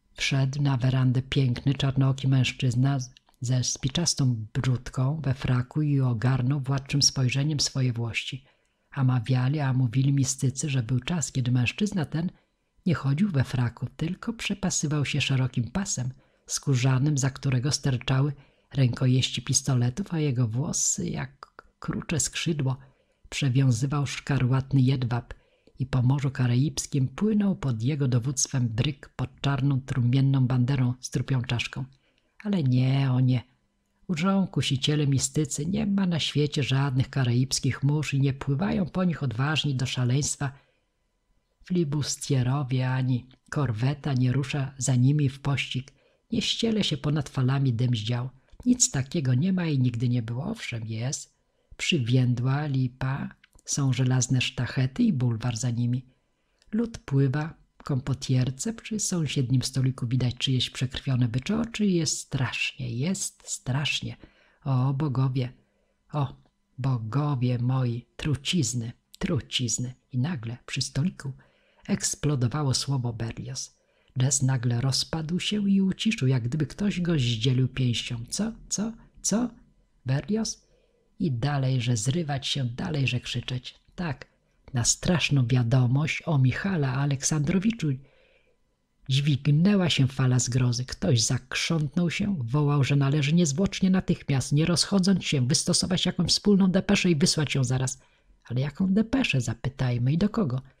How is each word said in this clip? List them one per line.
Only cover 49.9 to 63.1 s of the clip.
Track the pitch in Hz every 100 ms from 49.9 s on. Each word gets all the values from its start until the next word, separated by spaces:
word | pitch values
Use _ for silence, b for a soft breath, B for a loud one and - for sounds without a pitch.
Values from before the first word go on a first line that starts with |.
| 113 123
nie | 123
było. | 110 120
Owszem, | 196 226 - 113 110
jest. | 113 127 - - _ _ _ _ -
Przywiędła | - 165 113 131 123 120 131 139 151
lipa, | 131 127 - 131 139 - - _ - -
są | - 135
żelazne | 127 127 131 - 131
sztachety | - - 120 135 131 -
i | 233
bulwar | 135 123 110 123 113
za | 123
nimi. | 117 120 127 b b b b b b _
Lud | 220 233 -
pływa | - 135 139 147 160 - _ -
w |
kompotierce, | - 127 - 131 - 127 127 131 226
przy | 226 - 214
sąsiednim | - 175 147 147 120 131
stoliku | - 135 131 - 117
widać | 127 123
czyjeś | - 135 127 -
przekrwione | - 127 - 139 127 123
bycze | 127 - 220
oczy. | 226 - 202
Jest | 170 151 -
strasznie, | - 135 117 - - - 120
jest | 117 160